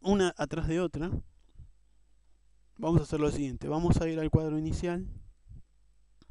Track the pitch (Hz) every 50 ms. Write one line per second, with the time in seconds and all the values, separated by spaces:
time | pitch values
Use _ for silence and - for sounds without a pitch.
0 | - 185 202 202 185 175 156 - 202 170 - 160 156 151 160 175 185 165 - 143
1 | 156 185 - - - - - - - _ - - - - - - - _ - -
2 | - _ - - _ - - _ _ - - _ _ _ _ - 156 160 170 160
3 | 151 - - 151 151 147 - 143 143 135 123 - - 143 147 156 175 175 - -
4 | 165 165 160 160 156 151 - 160 160 156 151 156 156 160 - - - 175 175 180
5 | 190 - - - - - - - - - - - - - _ - - - - -
6 | - - - - - -